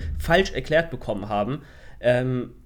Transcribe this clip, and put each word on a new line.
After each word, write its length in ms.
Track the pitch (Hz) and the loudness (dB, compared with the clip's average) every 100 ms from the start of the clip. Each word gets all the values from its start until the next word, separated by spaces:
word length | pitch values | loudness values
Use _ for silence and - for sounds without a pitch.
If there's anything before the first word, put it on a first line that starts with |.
| - - | -4 -2
falsch 340 | 156 175 190 | 4 4 4
erklärt 380 | 135 - 156 165 | -2 2 2 2
bekommen 380 | - - 104 104 | -4 -4 -4 -2
haben. 320 | 104 104 151 - - - - | -2 -2 -4 -10 -20 -20 -2
Ähm, 500 | 120 123 127 127 - - | 2 2 2 -2 -4 -12